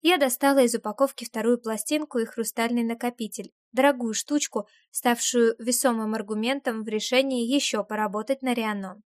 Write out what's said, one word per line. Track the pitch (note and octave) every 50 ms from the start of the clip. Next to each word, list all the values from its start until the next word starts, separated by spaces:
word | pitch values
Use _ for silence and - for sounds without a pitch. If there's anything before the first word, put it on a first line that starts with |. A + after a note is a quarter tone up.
Я | - D#4+ F4+
достала | E4+ C#4 C4 B3 - - C#4 C#4 C4+ B3+
из | A#3+ A#3
упаковки | A#3 _ G#3+ G#3 - C4+ C4+ - - A#3+
вторую | - - A3 G#3+ A#3 A#3+ B3
пластинку | A#3+ A3 A3 G#3+ - - D4+ D4+ D4+ D4+ - B3
и | A3
хрустальный | - - - A3+ - - - A3+ A#3 A#3+ A#3+ A#3
накопитель, | A3+ A#3 A#3 - A#3+ A#3+ _ A3+ G3+ - - - - _ _ _ _
дорогую | _ A#3 C4+ C#4+ C#4+ B3 A#3+ A3+ G#3+
штучку, | - - - D4 D4 - - - A3+ G#3 _ _ _ _ _
ставшую | _ - - B3 A#3+ A#3 - - - B3 A#3 A3+ A3 _
весомым | A3+ A3+ B3 - - C4 A#3 A3+ A3 G#3+ A3
аргументом | A3 G#3 G3+ G#3+ G#3+ A3 A#3+ C4+ C#4+ _ C4+ A3+ A3 A3
в | A3+
решении | G#3+ G#3+ G#3+ - B3+ B3+ C4+ C4+ C4 B3 A#3
ещё | A3+ C4+ C#4+ C#4 - - G#3+ G3+
поработать | _ G#3+ G#3+ G#3+ G#3+ F#3+ G#3+ A3 - C4+ C4+ C4
на | B3+ A#3+
Рианнон. | A#3+ A3 A3 G#3+ G3+ F#3+ F#3+ F#3 G#3+ _ _ _